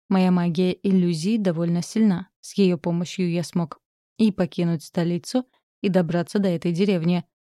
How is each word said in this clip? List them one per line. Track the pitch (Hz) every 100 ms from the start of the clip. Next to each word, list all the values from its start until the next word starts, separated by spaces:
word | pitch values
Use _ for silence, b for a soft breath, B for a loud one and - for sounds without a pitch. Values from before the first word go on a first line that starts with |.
| -
Моя | 190 185
магия | 180 175 165 185 180
иллюзий | 196 190 175 160 180 226
довольно | 190 165 170 170
сильна. | - 214 220 175 185 _
С | - -
ее | 190 175
помощью | 175 170 175 - 180
я | 170
смог | 165 175 160 - _ _ _ -
и | 214
покинуть | 185 180 - 170 165
столицу, | - - 170 175 - 254 247 _ _ _
и | -
добраться | 185 165 175 165 208
до | 190
этой | 165 175
деревни. | 170 208 180 165 175 - _ _